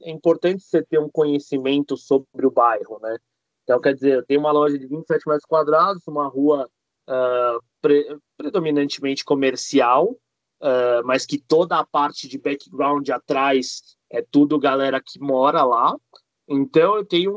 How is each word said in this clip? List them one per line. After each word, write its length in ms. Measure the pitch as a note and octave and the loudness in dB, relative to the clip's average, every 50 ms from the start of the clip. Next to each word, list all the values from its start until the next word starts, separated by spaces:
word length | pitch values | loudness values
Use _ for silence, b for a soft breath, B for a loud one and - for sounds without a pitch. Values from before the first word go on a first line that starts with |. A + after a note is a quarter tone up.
| - | -10
é 80 | E3 | -14
importante 520 | D#3+ D#3 - E3+ E3 - - F3+ F#3+ F#3+ _ | -12 -4 0 0 0 2 0 -2 -2 -2 _
você 200 | - - D#3+ D3 | -2 -2 -2 -2
ter 160 | - D#3+ D#3 | 0 -2 -2
um 100 | D3+ D3+ | -2 -2
conhecimento 880 | - - D3+ D3 C#3+ C#3+ C#3+ - C#3+ C3+ B2+ C3 C#3 C#3+ C#3+ - C3+ A#2+ | -2 -2 0 0 0 -2 -4 -4 -6 -4 -2 -2 -2 -2 -2 -4 -6 -10
sobre 480 | - - C#3+ C#3 C#3 _ _ C3 C3 | -2 0 0 0 0 _ _ -2 -2
o 60 | C3 | 0
bairro, 480 | - B2+ A#2 A#2 A2+ G#2 G2+ - A2 G#2 | 2 2 2 2 2 0 -4 -10 -14 -12
né? 160 | A2 A2 A2+ - _ _ _ _ _ _ _ _ _ | -10 -10 -10 -10 _ _ _ _ _ _ _ _ _
Então, 180 | - B2 A#2+ | 0 0 2
quer 140 | - C#3+ C#3 | 2 0 -2
dizer, 180 | C3 C3+ C#3 C3+ B2+ | 0 0 2 2 2
eu 80 | A#2+ | 0
tenho 160 | - C#3 C#3+ | 0 0 0
uma 100 | D3+ D3+ | 2 2
loja 260 | D3 D3 D3 D3+ C#3+ C#3 | 2 2 2 2 0 -2
de 80 | C3 | -6
vinte 200 | C3 C#3+ D#3+ D#3+ | -8 -10 -10 -6
e 20 | - | -4
sete 200 | D#3+ D3+ - D#3 | -4 -4 -2 -2
metros 180 | D3+ D3+ - | -4 -4 -2
quadrados, 580 | - D#3+ D#3+ D3+ D3 D3+ D#3+ F3 G3 G3+ F3+ - E3 | -2 0 0 2 2 2 2 2 2 -2 -6 -10 -10
uma 200 | D3+ D3 C#3+ C#3 | -6 -6 -6 -6
rua, 420 | B2+ C3+ C#3+ D3+ D3 C#3 C3 - _ _ _ _ _ _ _ - | -4 0 2 2 2 0 -2 -8 _ _ _ _ _ _ _ -6
ah, 500 | C3 B2+ B2+ B2+ B2 B2 B2 A#2+ A#2 A#2 _ _ _ _ | -4 -2 -2 0 0 0 -2 -2 -2 -4 _ _ _ _
pre-, 340 | - D3+ C#3+ D3 D3 C#3+ D3 D3 _ _ _ - | 2 4 4 4 2 0 -8 -16 _ _ _ -10
predominantemente 880 | D3+ C#3+ - F#3+ D#3+ D#3 D3 D3 C#3+ C#3+ - - C#3 C#3 C#3 - - | -10 -4 -4 -2 -2 0 0 0 0 -2 -4 -6 -6 -6 -6 -6 -2
comercial, 920 | - D3 C#3 C3+ C3 B2+ - - - - C3+ B2 A#2+ B2 C#3 D#3+ A3 C4+ - _ _ _ _ _ _ _ - | -2 0 2 2 0 0 -2 -8 -2 2 2 4 4 4 4 2 0 -2 -8 _ _ _ _ _ _ _ -6
ah, 400 | D#3+ C#3 B2+ B2+ B2 B2 A#2+ A#2+ A#2+ | -4 -2 0 0 2 2 0 0 0
mas 220 | B2 B2+ C3+ - | 0 -2 -2 -2
que 140 | - D3 C#3 | -4 -8 -8
toda 400 | _ - D#3 D#3+ F3 E3 F3 D#3+ | _ 2 2 2 2 2 0 -2
a 60 | D3 | -2
parte 420 | _ - D3 C#3+ C#3+ - - - C3 | _ -2 -2 -2 -2 -4 -8 -16 -14
de 100 | C3 C3 | -14 -8
background 720 | - C#3+ C#3+ C#3 - _ C3 C3 C#3 C#3+ D3 C#3+ C#3+ C3+ | -6 -6 -6 -6 -10 _ -6 -4 -2 0 0 -2 -2 -4
atrás 880 | B2+ B2 _ - C#3+ C3+ C3+ C#3 C#3 C3 B2+ - - - _ _ _ _ _ _ | -6 -6 _ -4 -2 0 0 2 2 0 0 -4 -10 -14 _ _ _ _ _ _
é 100 | - A#2+ | -8 -8
tudo 380 | - _ - C#3+ D3 D3 D3+ D3 | -8 _ 4 4 4 4 2 0
galera 420 | C3 C#3 C3 C3+ C3+ C3+ C3 C3 - | 0 0 0 0 0 0 -2 -4 -6
que 160 | - - - | -8 -18 -12
mora 440 | C#3 C#3 C3+ B2+ C3 D3 D3+ E3 C#3 | -4 -2 0 2 2 2 4 2 2
lá. 320 | B2 A#2 A#2 B2+ D#3 A#3+ D4+ _ _ _ - _ _ _ _ _ - | 2 2 2 2 0 0 -2 _ _ _ -20 _ _ _ _ _ -4
Então, 480 | C#3+ C#3 C#3 C3 - D#3 E3 F#3+ G#3 | -2 -2 -2 2 4 4 4 4 2
eu 100 | G#3+ G3 | 0 -2
tenho 300 | - F3+ E3+ F3+ G3 G3+ | -2 -2 -2 0 -2 -4